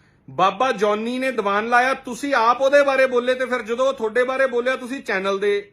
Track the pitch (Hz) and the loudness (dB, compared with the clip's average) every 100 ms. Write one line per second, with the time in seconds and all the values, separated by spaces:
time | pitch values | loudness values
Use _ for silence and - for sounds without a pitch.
0 | _ _ - 131 190 190 262 214 208 208 | _ _ -10 0 0 2 -2 0 0 0
1 | 226 254 262 220 196 202 233 247 254 269 | -2 -4 -4 -2 -2 -2 2 2 2 -2
2 | 254 240 277 254 226 247 269 285 277 262 | -6 -8 -2 2 2 2 4 4 4 4
3 | 262 247 247 254 247 247 214 233 269 254 | 2 2 0 0 -2 -4 -4 -2 0 0
4 | 220 226 254 262 269 240 247 262 247 277 | -2 0 0 0 0 0 -2 -4 -6 -10
5 | - 196 196 196 208 202 202 | -6 -4 -2 -2 0 -2 -4